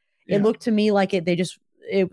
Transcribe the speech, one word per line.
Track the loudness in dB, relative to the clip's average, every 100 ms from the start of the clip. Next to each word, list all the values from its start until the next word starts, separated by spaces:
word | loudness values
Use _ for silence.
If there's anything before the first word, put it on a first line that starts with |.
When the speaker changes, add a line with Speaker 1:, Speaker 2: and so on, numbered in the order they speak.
| _ _ -4
Speaker 1:
it | 0
Speaker 2:
Yeah. |
Speaker 1:
looked | 0 0
to | -2
me | 0 2
like | 2 0
it, | -2 -2
they | -2
just, | -4 -8 _ _ -4
it, | -2 -2